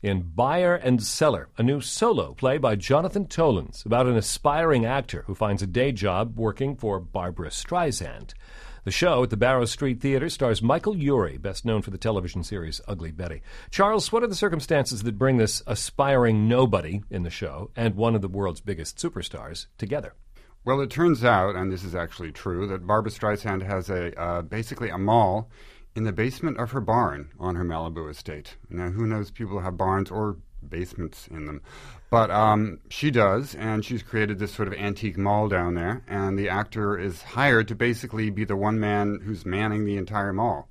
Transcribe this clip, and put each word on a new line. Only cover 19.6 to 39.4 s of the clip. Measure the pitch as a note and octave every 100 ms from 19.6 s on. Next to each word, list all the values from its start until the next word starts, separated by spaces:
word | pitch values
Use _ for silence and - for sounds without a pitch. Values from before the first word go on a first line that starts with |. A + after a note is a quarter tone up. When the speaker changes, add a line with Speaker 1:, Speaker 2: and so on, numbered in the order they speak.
| - _
Speaker 1:
together? | G2+ C#3+ - - - - - -
Speaker 2:
Well, | - C3+
it | C3+
turns | C3+ F3 C#3
out, | A#2+ G#2+ F#2+
and | F#2 F#2+
this | F#2
is | F#2+
actually | F2 E2+ - E2+
true, | - G2 F2 G2+
that | F#2+ F2
Barbra | G#2+ A2
Streisand | G2+ G#2+ G#2 A2 F#2+
has | F#2+ G2 F2+
a, | F#2+ F2 -
uh, | E2+ F2
basically | E2+ G#2+ A#2 - A#2
a | F2
mall | G2 A#2 G#2 G2 A2 - - - -
in | -
the | A2
basement | F#2 A2+ C3 E3 B2+
of | A#2
her | C3
barn | G#2 A2+ G#2+ C#2+ C#2+ -
on | F#2
her | F2
Malibu | F2 E2 E2 D#2+ D#2
estate. | D#2 - D2+ C#2+ - -
Now, | F2 F2+
who | F#2+ A2+
knows | A2 G2+
people | - A2 G2
have | F2+ F2
barns | F#2+ F#2+ F#2+
or | F#2+ G#2+ F#2 - - C#2+
basements | E2 F2+ - E2 - -
in | D#2+ D2+
them? | D2 - - - - -
But, | A#2 G#2+
um, | G2 A2 G#2+ G#2+ E2+ -
she | - D3+
does, | A#2+ G#2 G2 C#3
and | - A2 G#2+
she's | G#2 A#2+
created | - A2 G#2 G2
this | G2+
sort | - G2+
of |
antique | F#2+ G2+ G2 A2 F2
mall | G2 G#2 G#2+
down | F#2+ F2
there, | F2 E2+ - -
and | G2 G2 G2
the | G2+
actor | F#2+ G#2 A2 G#2 G2+
is | F#2+ F2
hired | - - C#3 A#2 A2
to |
basically | A2 A#2+ A2+ B2 A2 G#2+
be | G2
the | G#2+ G2
one | G#2 A2
man | G#2 G#2 G2+ G2+
who's | G2 G#2